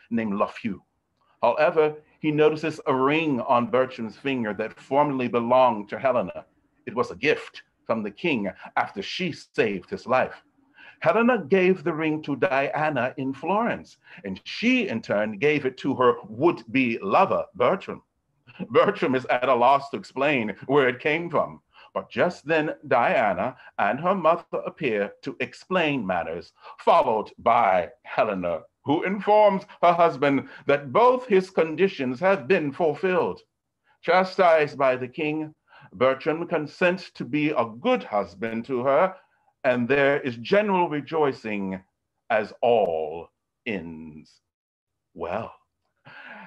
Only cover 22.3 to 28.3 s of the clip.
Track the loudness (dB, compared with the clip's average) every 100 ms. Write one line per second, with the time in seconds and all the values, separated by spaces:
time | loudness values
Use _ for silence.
22.3 | -2 -2 0 0 -6 0 2 2 2 2
23.3 | 0 -4 -6 -16 -4 -2 0 -2 0 2
24.3 | 0 -2 -8 -8 -6 -4 -2 -2 -6 -12
25.3 | -8 -8 -8 -4 0 0 -2 -2 -4 -4
26.3 | -8 -12 _ -20 -4 4 4 4 0 -2
27.3 | -4 2 4 4 2 0 -8 -10 -2 0